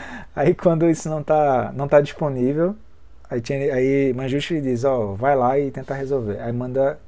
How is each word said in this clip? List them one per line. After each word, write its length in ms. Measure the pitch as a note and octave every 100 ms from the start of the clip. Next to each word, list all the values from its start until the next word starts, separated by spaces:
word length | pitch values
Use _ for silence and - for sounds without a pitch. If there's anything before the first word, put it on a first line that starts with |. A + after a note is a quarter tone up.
| - B3 - -
Aí 180 | D3
quando 360 | F3+ F3+ E3 E3
isso 200 | D#3 D#3
não 140 | D#3
tá, 480 | D3 D#3 D3 B2+ A2+
não 140 | B2+ C#3
tá 140 | D3
disponível, 720 | D3 - D3+ C3 B2 D3 F3 G#3+ - - - - -
aí, 120 | B2
tinha, 320 | A#2 C#3 C#3+
aí 400 | C3 C3 C#3 C#3
Manjushri 480 | B2 C3+ C#3 - E3
diz, 220 | C3+ A#2+
"Ó, 300 | C3+ C3 G#2
vai 220 | G2 C3 C3+
lá 220 | B2 C#3
e 140 | C#3
tenta 220 | C3+ C3
resolver." 460 | C#3 C3+ C#3 G#2+ G2+
Aí 100 | A#2
manda 480 | A#2+ B2+ B2+ C3+ -